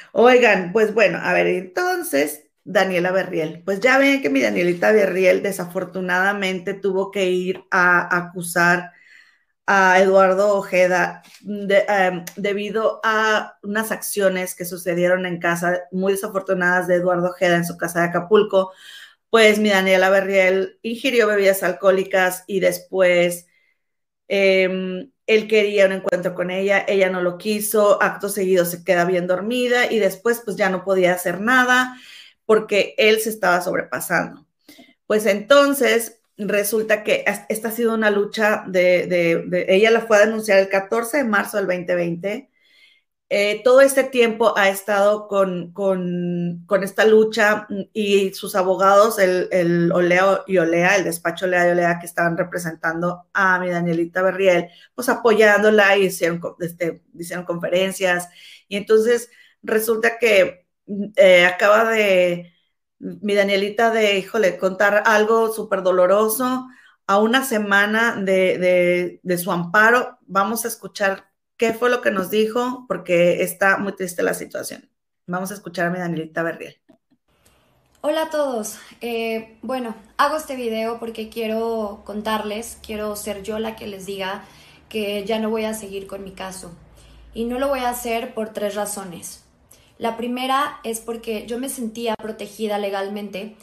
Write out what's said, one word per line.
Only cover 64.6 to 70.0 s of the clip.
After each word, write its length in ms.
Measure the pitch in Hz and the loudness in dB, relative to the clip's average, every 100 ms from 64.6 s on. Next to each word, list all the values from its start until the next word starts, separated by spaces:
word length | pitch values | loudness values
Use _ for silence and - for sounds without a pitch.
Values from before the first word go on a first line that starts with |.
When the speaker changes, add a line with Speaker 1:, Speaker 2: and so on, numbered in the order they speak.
| 190 185 202 208 226 | -4 0 0 2 2
Speaker 1:
algo 460 | 214 214 226 226 | 2 2 2 0
súper 320 | 220 214 190 | -4 -6 -2
doloroso 840 | 185 185 180 202 220 220 254 254 254 - _ _ - | 0 2 4 4 2 -2 -2 -4 -8 -20 _ _ 0
a 120 | 196 | 2
una 240 | 220 262 | 2 2
semana 720 | 269 214 208 196 208 220 233 - | 0 -4 2 2 2 0 0 -2
de, 420 | 190 190 185 160 | 0 2 2 2
de, 640 | 180 180 175 180 180 - | 2 2 2 0 -4 -8
de 160 | 180 175 | -6 -4
su 140 | 180 | -2
amparo. 640 | 175 175 214 220 247 | -4 0 4 4 4